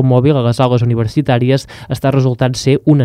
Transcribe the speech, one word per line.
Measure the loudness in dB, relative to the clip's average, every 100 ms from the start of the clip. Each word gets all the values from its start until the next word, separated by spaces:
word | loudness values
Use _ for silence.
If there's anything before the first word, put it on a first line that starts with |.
el |
mòbil | 4 2 2 0
a | 0
les | 0
aules | 0 0
universitàries | 0 -2 -2 -2 -2 0 0 -2 -4 -16 -10
està | -4 -2
resultant | 0 0 0 -2 -2
ser | -2 0 2
un | 2